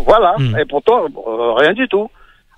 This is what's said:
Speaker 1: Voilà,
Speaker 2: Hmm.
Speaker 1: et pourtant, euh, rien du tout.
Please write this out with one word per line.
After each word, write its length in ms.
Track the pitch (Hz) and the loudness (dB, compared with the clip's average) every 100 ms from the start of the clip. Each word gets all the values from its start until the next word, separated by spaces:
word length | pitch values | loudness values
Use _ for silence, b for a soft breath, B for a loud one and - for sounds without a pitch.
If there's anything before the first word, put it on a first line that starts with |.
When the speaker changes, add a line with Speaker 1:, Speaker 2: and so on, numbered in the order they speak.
| - | 4
Speaker 1:
Voilà, 280 | 214 180 202 | 4 4 0
Speaker 2:
Hmm. 180 | 131 135 | -2 -2
Speaker 1:
et 60 | 147 | -2
pourtant, 380 | 143 220 240 156 | -2 0 0 0
euh, 460 | - 113 113 120 | -8 -8 -4 0
rien 180 | 113 151 | 2 2
du 160 | 214 262 | 0 -2
tout. 220 | 196 214 b b b b | -2 -4 b b b b